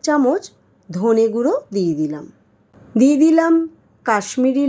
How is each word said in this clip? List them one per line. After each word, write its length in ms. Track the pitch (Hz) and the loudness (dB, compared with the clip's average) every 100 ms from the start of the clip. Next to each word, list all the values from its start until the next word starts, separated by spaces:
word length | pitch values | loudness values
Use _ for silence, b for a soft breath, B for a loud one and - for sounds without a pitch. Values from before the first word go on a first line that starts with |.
| - | -2
চামচ 380 | 294 254 359 - _ _ _ _ | 0 0 -2 -6 _ _ _ _
ধনে 360 | 175 214 220 226 | -6 -2 0 0
গুঁড়ো 260 | 214 247 508 - 202 | 0 -2 -2 -4 -4
দিয়ে 180 | 175 151 | -2 -2
দিলাম, 240 | 151 151 - - _ _ _ _ - 220 | -4 -6 -14 -20 _ _ _ _ -8 2
দিয়ে 220 | 262 294 | 2 4
দিলাম 300 | 320 320 330 330 330 - _ _ - | 4 2 2 0 0 -10 _ _ -4
কাশ্মীরি 600 | 180 175 - 254 269 | -2 -2 -2 0 0